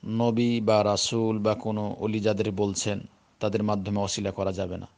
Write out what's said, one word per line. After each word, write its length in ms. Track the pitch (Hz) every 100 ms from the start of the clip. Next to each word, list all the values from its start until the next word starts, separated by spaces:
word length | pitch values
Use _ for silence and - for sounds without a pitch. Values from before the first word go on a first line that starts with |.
| 101
নবী 560 | 113 120 113 120 117
বা 220 | 107 107
রাসূল 560 | 104 101 - 117 113 110
বা 160 | 104 107
কোনো 400 | 110 107 104 -
অলি 200 | 110 110
যাদের 320 | 104 101 107
বলছেন, 560 | 98 104 95 - 98 - _ _ _
তাদের 240 | 107 107
মাধ্যমে 360 | 104 104 98 104
অসিলা 320 | 101 - 98
করা 200 | 95 95
যাবে 260 | 90 92 90
না। 100 | 92